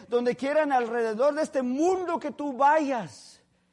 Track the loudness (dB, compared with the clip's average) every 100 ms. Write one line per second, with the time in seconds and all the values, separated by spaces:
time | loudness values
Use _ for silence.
0 | -2 0 0 -2 0 0 2 0 0 -2
1 | -2 2 0 0 -2 -2 -2 0 0 0
2 | -2 -4 -4 -6 -6 2 4 4 2 -4
3 | -6 -14 -20 -20 _ _ _